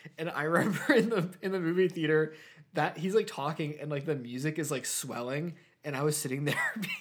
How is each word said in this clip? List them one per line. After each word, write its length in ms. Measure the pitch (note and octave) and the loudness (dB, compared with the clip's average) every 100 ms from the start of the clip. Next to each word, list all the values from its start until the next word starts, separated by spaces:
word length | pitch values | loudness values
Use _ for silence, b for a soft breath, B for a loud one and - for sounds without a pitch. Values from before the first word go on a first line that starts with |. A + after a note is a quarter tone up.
| B - | B -8
And 100 | E3 | -6
I 140 | C#3+ | -2
<laughs> 120 | D#3 E3 | 2 4
remember 380 | G#3 E3+ - | 4 0 4
in 160 | C4 G#3+ | 6 6
the, 200 | G#3+ F3 - | 2 0 -2
in 100 | F#3+ | -4
the 80 | F#3+ | 0
movie 280 | E3 F3+ F3+ | 2 4 2
theater 460 | F3 D3+ D#3 D#3 B B B B | 2 4 4 2 B B B B
that 240 | D3+ D#3 - | 0 0 0
he's, 160 | F#3 A3 | 0 2
like, 100 | A3 | 2
talking 540 | - C#3+ D#3 D3+ D3+ | -2 -4 -2 -4 -6
and, 100 | D3 | -6
like, 160 | C#3+ D3 | -4 -2
the 100 | C3 | -4
music 440 | A#2+ B2 D3+ D#3 | -4 -4 -4 -2
is, 100 | C#3 | -2
like, 160 | C3+ - | -4 -4
swelling, 720 | - C3 A#2 B2 C#3+ E3+ - B B | -6 -6 -6 -4 -4 -6 -10 B B
and 120 | D3 C3+ | -6 0
I 80 | |
was 120 | D3 D3 | 0 0
sitting 280 | C3+ C#3 D3 | -2 -2 0
<laughs> 0 | |
there 280 | - E4 A3+ F#3+ - | 0 -2 -2 -6 -6